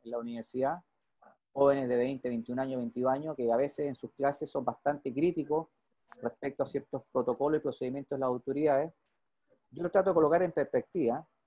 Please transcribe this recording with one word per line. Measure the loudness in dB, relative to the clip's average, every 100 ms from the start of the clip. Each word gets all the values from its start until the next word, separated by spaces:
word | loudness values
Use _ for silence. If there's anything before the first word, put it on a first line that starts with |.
| -10
la | -8
universidad, | -6 -8 -6 -2 -2 -2 -10 _ _ _ -20 _ _
jóvenes | 4 4 4 2
de | 2
veinte, | 0 -2 -4
veintiún | -4 -4 -4
años, | -4 -4
veintidós | -4 -2 0
años, | 0 -2 -2
que | 2
a | 2
veces | 2 -2 -6
en | -6
sus | -12
clases | -2 -2 -2 -4
son | -2
bastante | -4 -2 -2 -2 -4
críticos | 0 0 0 -2 -2 -2 _ _ _ _ -8
respecto | -8 -6 -6 -4
a | -2
ciertos | -4 -6 -10 -2
protocolos | -2 0 0 0 0
y |
procedimientos | -2 -4 -6 -6 -6 -2
de |
las | -2
autoridades. | -2 -4 0 2 2 0 -8 _ _ _ _ _ _ _
Yo | -8
los | 0
trato | 2 4
de |
colocar | 6 6 6
en | 2
perspectiva | 0 0 0 -2 0 0 0 -6 _